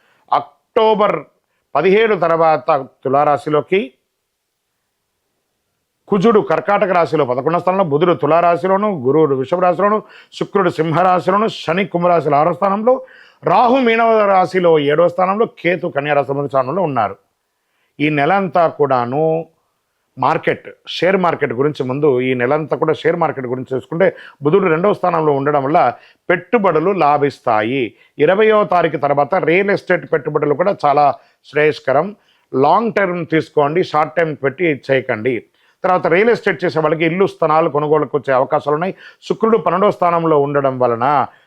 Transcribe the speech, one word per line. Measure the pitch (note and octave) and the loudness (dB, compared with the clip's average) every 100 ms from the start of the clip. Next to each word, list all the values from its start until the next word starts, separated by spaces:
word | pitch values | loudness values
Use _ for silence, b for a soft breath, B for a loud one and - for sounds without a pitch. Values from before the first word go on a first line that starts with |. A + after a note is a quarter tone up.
| _ _ _ | _ _ _
అక్టోబర్ | - - _ _ - A3 G#3+ G#3 E3+ - _ _ _ _ C#3+ | -4 -4 _ _ 0 2 2 0 -2 -8 _ _ _ _ -2
పదిహేడు | F3 G3 A3+ G3+ | 2 2 2 0
తర్వాత | E3 E3 E3 D#3 D3+ D3+ C3 _ | 0 2 2 2 0 -2 -4 _
తులారాశిలోకి, | C#3 C3+ D3 C#3+ - D3+ - F#3+ B3+ - _ _ _ _ _ _ _ _ _ _ _ _ _ _ _ _ _ _ _ _ _ | -2 0 2 0 0 -2 0 -2 -4 -10 _ _ _ _ _ _ _ _ _ _ _ _ _ _ _ _ _ _ _ _ _
కుజుడు | G3+ G3 G#3+ | 0 2 2
కర్కాటక | D#3+ D#3+ - G3+ G3 | 2 -2 0 0 0
రాశిలో | F3+ D#3+ D#3 C3+ | 0 0 0 0
పదకొండవ | B2 C3+ F3 | -2 -2 -2
స్థానంలో, | F3 F#3+ | 0 0
బుధుడు | F#3 C#3 F3 | 0 0 0
తులారాశిలోను, | E3 D3 E3 F3 E3+ F#3 F#3+ G#3+ F#3 | 0 2 2 2 0 0 0 -2 -2
గురువుడు | B2 D3+ D#3 C3+ | 0 2 2 0
వృషభ | C3 F3 | -2 0
రాశిలోను, | F3+ F3 G3+ G#3+ - B B | 0 0 0 -2 -6 B B
శుక్రుడు | - E3 - F3+ | -12 -4 0 0
సింహరాశిలోను, | E3+ D#3+ D#3 F#3 F3+ D3 G3 A3 | 0 -2 0 2 2 0 0 -2
శని | - - E3+ G3+ | -4 -4 -4 -2
కుంభరాశిలో | F3 F3 F3 D3 C#3+ | -2 0 0 2 2
ఆరో | D#3+ | 0
స్థానంలో, | E3+ G3+ G3+ A3 C4 B B B B | 0 -2 0 0 0 B B B B
రాహు | D3 F#3 A#3+ C4+ | 0 2 4 2
మీనవ | A#3+ A3+ A#3 A3 G3+ | 2 2 2 2 2
రాశిలో | G3 F3+ F#3 F3 D#3+ | 2 2 0 2 2
ఏడవ | C#3+ D3+ F3 | 2 2 2
స్థానంలో, | E3+ F#3 G3+ A3+ | 2 -2 0 -4
కేతు | - F3 F3+ F3 | -2 -4 -2 -4
కన్యా | C#3+ C#3+ | -6 -2
రాశిలో | C#3+ C3 C#3 | 0 0 -4
మొదటి | C#3+ | -2
స్థానంలో | C3+ B2 E3 | -2 -2 -2
ఉన్నారు. | F3 C3 G#2 G2 _ _ _ _ _ _ _ - | -2 -2 -2 -4 _ _ _ _ _ _ _ -6
ఈ | D3 | -2
నెల | D3+ C#3+ | 0 0
అంతా | G3 F#3+ F3+ D#3+ | 0 0 0 0
కూడాను | - C#3+ C3 A#2+ C3+ D#3+ D#3+ D#3+ _ _ _ _ _ _ - | 0 0 0 -2 -2 -2 -2 -6 _ _ _ _ _ _ -4
మార్కెట్, | C3 E3 - C#3 - - - | -2 0 -2 -6 -8 -20 -14
షేర్ | - E3+ G3 | -4 0 0
మార్కెట్ | F3+ - C#3+ | 0 -2 -4
గురించి | A#2 C#3+ D3 | -2 -4 -2
ముందు | B2+ C3 D3+ B2+ | -6 -2 0 0
ఈ | B2+ | 0
నెలంతా | B2+ A#2+ D3+ D3+ C#3+ | -2 0 -2 -2 -4
కూడా | D#3+ | -2
షేర్ | D3+ D3+ F3 | -2 -2 -2
మార్కెట్ | D#3+ C3 B2+ | -2 -4 -8
గురించి | B2+ B2+ C3 | -8 -6 -8
చూసుకుంటే, | - D#3+ F#3 B B B | -6 -2 -2 B B B
బుధుడు | C#3+ F#3 F#3+ | 0 2 2
రెండవ | D#3+ G3 | 0 0
స్థానంలో | G3 F3+ E3+ D#3 | 0 -2 0 0
ఉండడం | C#3 C#3 D3 | 0 0 0
వల్ల | C3+ E3 C3 - B B - | 0 2 2 -2 B B -4
పెట్టుబడులు | F3 - A#3+ G3 D#3 E3 | -4 0 0 2 0 0
లాభిస్తాయి. | G3+ D3 D3 C#3+ - - A2 A2 C3+ A2+ b b - | 0 2 2 0 -4 -2 0 0 -2 -6 b b 0
ఇరవయో | D3+ G3 A3 G#3+ | 2 4 4 2
తారీఖు | G3+ F3+ E3 D3+ | 2 2 0 -2
తర్వాత | C#3+ C#3+ C#3+ F#3+ | -2 0 0 0
రియల్ | D3+ F3 G3 | 0 0 0
ఎస్టేట్ | F#3+ - F3 - | -2 -2 -4 -2
పెట్టుబడులు | D#3+ D3+ D3+ D3 | -4 -2 -2 -2
కూడా | C#3+ F#3 G3 D3 | 0 -2 0 0
చాలా | C#3+ C#3+ B2+ b b _ | 2 2 0 b b _
శ్రేయస్కరం. | C#3+ D3+ C#3+ - C3 F#3 - _ _ _ C3+ | 0 0 0 0 0 -2 -8 _ _ _ 0
లాంగ్ | C#3+ F#3 A#3 | 2 2 0
టర్మ్ | G#3 G3 F3+ E3 | -2 -2 -4 -4
తీసుకోండి, | D#3+ D3 - C#3+ D#3+ | -4 -2 0 0 0
షార్ట్ | F#3 D3+ D#3 - | -2 -2 -2 -2
టర్మ్ | E3 C#3+ | -4 -2
పెట్టి | C#3 C3 F3 C3+ - | -6 -2 -2 -4 -2
చేయకండి. | C3+ B2+ A2+ A2+ A#2 - _ _ _ | -2 -2 -4 -4 -4 -8 _ _ _
తర్వాత | F#3 F#3 F3 | -2 0 2
రియల్ | E3+ A#3 | 2 2
ఎస్టేట్ | A3+ - F3 | 0 -2 -2
చేసే | F3 D3 | -2 -2
వాళ్ళకి | D#3 D#3 E3 | 0 0 -2
ఇల్లు | F3 F#3+ | 0 -2
స్థలాలు | - E3 D#3 E3 | 0 0 2 2
కొనుగోలుకు | C#3+ D3+ D3+ C#3+ D3 | 0 0 0 0 -4
వచ్చే | C3+ | -2
అవకాశాలు | C3 C3 D3+ C#3+ | 0 0 -2 -2
ఉన్నాయి. | D3+ F#3 - B B | -2 -4 -8 B B
శుక్రుడు | - - A3 A3+ | -8 -4 0 0
పన్నెండవ | F#3 E3+ G3+ | 0 0 0
స్థానంలో | - F3 E3+ E3 D#3 | 0 0 0 2 2
ఉండడం | C#3+ C#3+ C#3 C3 | 2 0 -2 0
వలన | B2 A#2 B2+ D3 A#2+ b | -2 0 0 0 -2 b